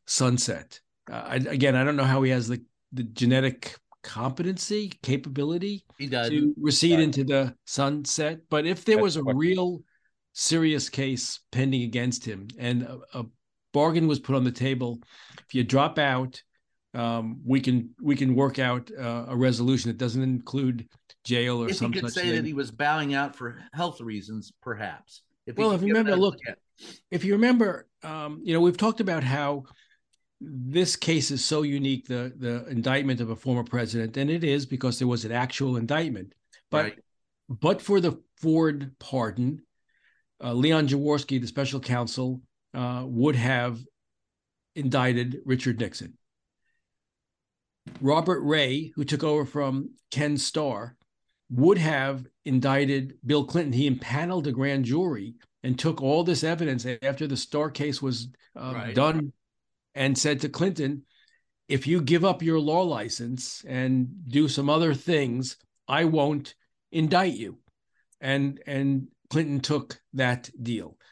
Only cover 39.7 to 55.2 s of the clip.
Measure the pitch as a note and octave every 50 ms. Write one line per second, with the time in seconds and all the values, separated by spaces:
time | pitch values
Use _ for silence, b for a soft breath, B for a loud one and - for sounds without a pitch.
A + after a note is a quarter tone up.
39.7 | _ _ _ _ _ _ _ _ _ _ _ _ _ _ - A#2+ A#2+ B2 C#3 D#3
40.7 | D#3+ D#3 D3+ C3+ C#3 C#3 D3 D3 D3 C#3+ - - C3+ C3 B2 A2+ - C#3+ C#3 B2+
41.7 | C3+ C3+ - - B2+ B2 A#2+ A2+ - C3 B2+ B2+ B2+ B2+ - _ _ _ _ _
42.7 | - B2 B2 B2 B2 B2 C3 C3 B2 A2+ B2+ D3+ D3+ A#2+ A2+ B2+ C3+ B2 A#2+ B2
43.7 | A#2 A2+ C3 - _ _ _ _ _ _ _ _ _ _ _ _ _ _ _ _
44.7 | _ D#3+ C#3 C3 B2 C3+ B2+ B2+ A#2+ B2 A#2+ B2 B2+ - - C3+ B2+ B2+ - C3
45.7 | A2 A2+ A#2 F#2+ - - - - - _ _ _ _ _ _ _ _ _ _ _
46.7 | _ _ _ _ _ _ _ _ _ _ _ _ _ _ _ _ _ _ _ _
47.7 | _ _ _ - C3 - C3+ C3+ D3 E3 D#3+ F3+ F3+ E3+ - C#3+ D#3 D#3 C#3+ B2+
48.7 | C3 C#3+ D#3+ D#3+ - D3+ C#3+ - D3+ C#3 D#3 D3+ D3+ D3+ C#3+ C3 - D3 C#3+ C3+
49.7 | C3 C3+ C#3 - - _ _ _ - C3+ D3 D3 D3 C#3+ - - - D#3 D3+ C#3
50.7 | A#2 G2+ A2 A#2+ - _ _ _ _ _ _ _ _ _ _ _ A#2+ B2 C#3 F3
51.7 | G3+ F#3 D#3+ D#3+ D#3 C3+ C3+ C#3 C#3 C3 B2+ - _ _ _ D3+ C3 B2+ A#2+ C#3
52.7 | C3+ C#3 C#3+ C3+ C#3+ C#3 C3 C3+ - - - A#2+ D3 D3 C3+ - - F3 E3 C#3+
53.7 | A#2+ B2 C#3+ C#3+ B2+ B2+ - - B2 C#3+ E3 F3 F#3 F3+ C#3 D3+ A#2+ B2+ C3+ C#3
54.7 | C#3 C#3 C3 A#2 C3 E3 F#3+ F3 C#3 G#2